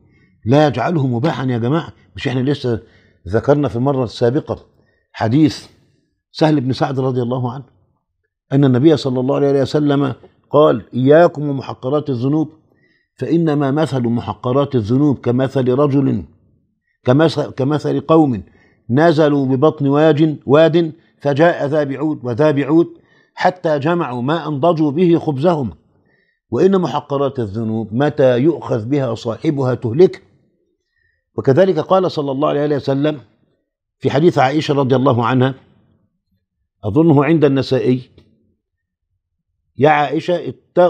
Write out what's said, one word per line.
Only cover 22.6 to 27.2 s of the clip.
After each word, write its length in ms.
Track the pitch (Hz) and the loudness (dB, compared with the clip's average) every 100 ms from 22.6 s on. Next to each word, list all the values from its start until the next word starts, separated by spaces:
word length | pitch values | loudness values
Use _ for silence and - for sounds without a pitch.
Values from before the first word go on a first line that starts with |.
| 135 160 170 - _ _ _ | 2 2 0 -4 _ _ _
حتى 440 | - 185 180 165 147 | -2 -2 -2 -2 -2
جمعوا 440 | 147 175 139 123 | -2 -2 -4 -6
ما 260 | 127 165 151 | -4 -4 -4
أنضجوا 420 | 143 165 160 151 | -2 0 0 0
به 280 | 139 180 165 | 0 2 2
خبزهم، 520 | - 131 175 156 113 78 _ _ _ _ _ _ - | 0 -2 -2 -2 -4 -10 _ _ _ _ _ _ -6
وإن 300 | 117 185 196 | -2 0 0
محقرات 580 | 156 143 - 143 | -2 -6 -6 -4